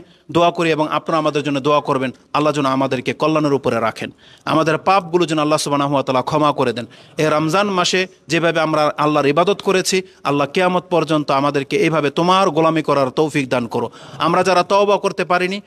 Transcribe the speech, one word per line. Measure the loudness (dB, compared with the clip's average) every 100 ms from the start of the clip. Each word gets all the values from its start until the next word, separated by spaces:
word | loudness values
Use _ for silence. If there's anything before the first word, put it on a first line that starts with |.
| -4 _ -4
দোয়া | 2 2
করি | 2 0
এবং | 0 0
আপনারা | -2 -2 -2
আমাদের | 0 -2
জন্য | -2 -2
দোয়া | 2 0
করবেন, | 2 -2 -2 -8 _
আল্লাহ | 0 0
যেন | 0 0
আমাদেরকে | 0 -2 -2 -4
কল্যাণের | -2 0 0 2
উপরে | 0 0 0
রাখেন, | -2 -4 -12 -14 -20 -12
আমাদের | -2 0 0 0
পাপগুলো | 2 0 2 -2 0
যেন | 0
আল্লাহ | 0 0
সুবহানাহু | 0 -2 0
ওয়া | -2
তাআলা | 0 -2
ক্ষমা | 0 2 2
করে | 2 -2
দেন। | -2 -8 -16 -12 -2
এ | 0
রমজান | 2 0 0 0
মাসে | 0 0 0 -4 -8 -4
যেভাবে | 0 0 0
আমরা | 0 0 0 0
আল্লাহর | 0 2 2
ইবাদত | 2 2 0
করেছি, | 0 0 0 -2 -4 -8
আল্লাহ | -4 -2 -2
কিয়ামত | 0 0 0 0
পর্যন্ত | -2 0 -2 0
আমাদেরকে | 0 0 -2 -2 0
এইভাবে | 0 0 0
তোমার | 0 2 2 2
গোলামি | 2 2 0
করার | 0 0 0
তৌফিক | 0 0 -2 -2
দান | -4 -4
করো। | -6 -6 -10 -14 -4
আমরা | 0 2
যারা | 2 2
তওবা | 2 2 2 0
করতে | -2 -4
পারিনি, | -2 -2 -2 -6